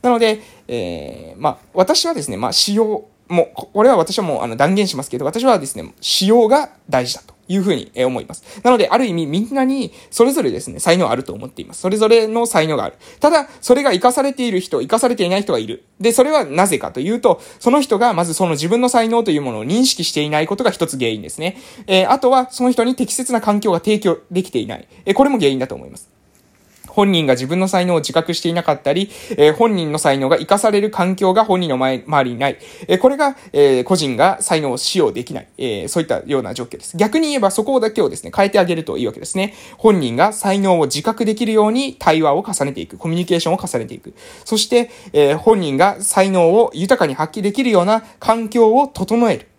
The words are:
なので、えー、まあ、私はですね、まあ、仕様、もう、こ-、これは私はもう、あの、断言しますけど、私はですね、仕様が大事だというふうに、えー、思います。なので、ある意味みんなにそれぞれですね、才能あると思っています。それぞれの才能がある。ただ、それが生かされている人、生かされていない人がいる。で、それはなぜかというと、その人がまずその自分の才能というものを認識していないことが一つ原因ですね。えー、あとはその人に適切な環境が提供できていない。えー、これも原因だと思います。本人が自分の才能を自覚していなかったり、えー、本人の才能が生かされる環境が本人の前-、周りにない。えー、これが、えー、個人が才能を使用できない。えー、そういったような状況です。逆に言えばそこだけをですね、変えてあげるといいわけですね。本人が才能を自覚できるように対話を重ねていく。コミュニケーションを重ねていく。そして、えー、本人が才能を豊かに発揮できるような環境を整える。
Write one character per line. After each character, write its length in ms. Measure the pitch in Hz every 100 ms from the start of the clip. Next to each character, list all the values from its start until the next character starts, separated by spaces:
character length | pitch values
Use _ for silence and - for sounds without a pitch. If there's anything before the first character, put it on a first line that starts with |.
な 80 | 247
の 80 | 233
で、 220 | 226 214 - - -
え 640 | 120 90 85 73 - 80 85
ー、 40 |
ま 100 | 147
あ、 80 | - _
私 340 | 180 185 311 339
は 80 |
で 80 | 311
す 80 | 143
ね、 60 | 98
ま 120 | 120
あ、 40 |
仕 220 | - -
様、 340 | 202 220 214 - _ _
も 180 | 175
う、 40 | 151
こ-、 160 | - -
こ 100 | 202
れ 60 | 233
は 80 | 226
私 220 | 165 185
は 60 |
も 160 | 185 120
う、 20 |
あ 40 | 110
の、 80 |
断 200 | 113 143
言 120 | 190 196
し 100 | 135
ま 40 |
す 80 | 143
け 60 | 120
ど、 80 |
私 200 | 143 220
は 140 | 254 214
で 60 |
す 120 | 135 104
ね、 180 | 78 _
仕 260 | - - 190
様 200 | 233 214
が 240 | 277 285 _ -
大 160 | 135 123
事 80 |
だ 80 | -
と 100 | - _ _
い 80 | 190
う 60 |
ふ 60 | 190
う 60 |
に、 160 | 147 -
え 100 | -
ー、 20 | 127
思 140 | 123
い 60 | -
ま 80 |
す。 100 | 165 - -
な 80 | 240
の 60 | 240
で、 100 | -
あ 80 | 220
る 80 | 254
意 80 |
味 100 | 175
み 160 | 156 160
ん 140 | 220
な 100 | 277
に 300 | 262 269 226 - -
そ 160 | - 233
れ 60 |
ぞ 100 | 277
れ 80 | 165
で 100 | -
す 80 | -
ね、 100 | -
才 200 | - 175
能 120 | 143
あ 60 | 120
る 80 |
と 80 | -
思 140 | 104 127
っ 20 |
て 140 | -
い 20 |
ま 80 | -
す。 80 | -
そ 80 | -
れ 80 | 214
ぞ 100 | 220
れ 200 | 226 220
の 180 | 226
才 240 | 233 180 156
能 80 | 143
が 80 |
あ 60 | 98
る。 60 | - - -
た 100 | 294
だ、 180 | 320 269 -
そ 120 | -
れ 80 | 247
が 100 | 285
生 80 | 185
か 120 | 247
さ 80 | 254
れ 140 | 277
て 120 | 262 240
い 60 |
る 80 | 185
人、 220 | 185 143
生 60 | 139
か 100 | 226
さ 100 | -
れ 80 | 240
て 80 |
い 60 | 175
な 80 | 190
い 40 |
人 120 | 202
が 40 | 131
い 80 | 110
る。 180 | 117 _ _
で、 120 | 208
そ 100 | 233
れ 80 | 262
は 140 | 311
な 220 | 170 151 196
ぜ 100 | 156
か 140 | 80
と 80 | 123
い 100 | 156
う 80 | 226
と、 220 | 233 175 - -
そ 120 | -
の 100 | 285
人 180 | 269 202
が 140 | 240
ま 140 | 180 175
ず 80 |
そ 100 | 160
の 60 | 180
自 180 | 143 165
分 140 | 233
の 80 | 247
才 180 | 247 226
能 140 | 233
と 80 | 226
い 80 | 151
う 40 |
も 100 | 135
の 80 | 110
を 40 |
認 220 | 117 208 254
識 180 | -
し 80 | 165
て 80 | -
い 80 | 147
な 140 | 151
い 40 | 156
こ 80 | 202
と 80 |
が 60 | 240
一 160 | - 165
つ 120 | 135
原 140 | 120
因 100 | 110
で 80 | 80
す 80 | -
ね。 160 | 165 185 - - 208
え 200 | 190 185
ー、 40 |
あ 80 | 269
と 120 | 254
は 200 | 262 254
そ 120 | -
の 80 | 254
人 140 | 247
に 100 | 233
適 200 | 254 240
切 180 | - 254
な 80 | 240
環 200 | 214 202
境 120 | 208
が 60 | 170
提 220 | 220 214
供 180 | 202 165 _
で 120 | 180
き 80 | 185
て 80 | 123
い 80 | 107
な 100 | 104
い。 100 | - - -
え 60 |
ー、 20 |
こ 100 | 196
れ 60 | 277
も 80 | 262
原 120 | 143
因 80 | 131
だ 80 | 131
と 80 |
思 120 | 67 65
い 40 |
ま 60 | -
す。 140 | - _ _ _ _ _ _ _ -
本 240 | - 202
人 160 | 180 147
が 80 |
自 140 | 123 131
分 100 | 175
の 80 | 185
才 200 | 185 180
能 100 | 170
を 20 |
自 140 | 151
覚 220 | 165 165
し 60 | 165
て 80 | 175
い 40 |
な 100 | 170
か 120 | 165
っ 80 | 143
た 100 | -
り、 180 | 151 202 - -
え 200 | 208 147
ー、 20 |
本 220 | 151 233
人 160 | 196 160
の 80 | 151
才 180 | 151 139
能 120 | 135
が 100 | 160
生 80 | 160
か 120 | 202
さ 120 | 220
れ 100 | 208
る 120 | 208
環 240 | 214 185 185
境 180 | 196
が 100 | 190
本 140 | 214 185
人 100 | 170
の 80 | 131
前-、 280 | 131 131 -
周 180 | 151
り 60 | 127
に 40 | 117
な 120 | 139
い。 80 | - - - -
え 80 |
ー、 40 | 185
こ 100 | 254
れ 80 | 277
が、 200 | 285 269 -
え 280 | 139 143 131
ー、 20 |
個 140 | 123 185
人 180 | 147 120
が 240 | 170 -
才 200 | - 165
能 100 | 143
を 60 | 123
使 240 | - 190
用 100 | 139
で 140 | 101
き 100 | 120
な 60 | 117
い。 80 | - -
え 60 | 131 101 90
ー、 20 |
そ 100 | 170
う 60 |
い 20 | 160
っ 20 |
た 140 | 104
よ 140 | - 139
う 40 |
な 120 | 110
状 100 | 123
況 120 | 117 -
で 80 |
す。 120 | - 170
逆 220 | 214 311
に 120 | 311
言 80 | 285
え 20 |
ば 100 | 202
そ 140 | 190
こ 160 | 220 262
だ 100 | 220
け 100 | 220
を 80 | 180
で 60 |
す 80 | -
ね、 80 | -
変 140 | - 202
え 40 |
て 100 | 202
あ 40 |
げ 120 | 175 165
る 80 |
と 120 | 160 -
い 60 |
い 40 | 220
わ 40 |
け 60 | -
で 80 | -
す 100 | 190
ね。 180 | 202 - - -
本 220 | 220 202
人 160 | 131
が 180 | 120 190
才 280 | 208 202 196
能 180 | 196 175
を 60 |
自 180 | 147 147
覚 220 | 185 220
で 100 | 220
き 100 | 214
る 80 | 233
よ 140 | 220 214
う 60 |
に 240 | 233 269 -
対 240 | - 160
話 120 | 156
を 100 | 147 220
重 160 | 196
ね 80 | 143
て 80 | 135
い 60 | 82
く。 100 | -
コ 120 | 165
ミ 80 | 165
ュ 20 |
ニ 60 | 175
ケ 100 | 170
ー 40 |
シ 80 | 165
ョ 20 |
ン 40 |
を 40 | 156
重 160 | - 123
ね 80 | 110
て 80 |
い 40 | -
く。 160 | - - - -
そ 120 | - 220
し 120 | -
て、 200 | 240 240 - -
え 220 | 147 143
ー、 20 | 156
本 220 | 220 220
人 180 | 165 135
が 240 | 190 185
才 300 | 196 - 196
能 200 | 185 170
を 200 | 202 233
豊 260 | - 185 247
か 60 | 160
に 60 |
発 260 | 131 156 -
揮 20 |
で 80 | 202
き 140 | 202
る 60 | 247
よ 120 | 202
う 40 | 180
な 180 | 220 220 _
環 280 | - 226 220
境 240 | 233 220 233
を 100 | 285
整 420 | - 190 233 233
え 60 | 123
る。 100 | -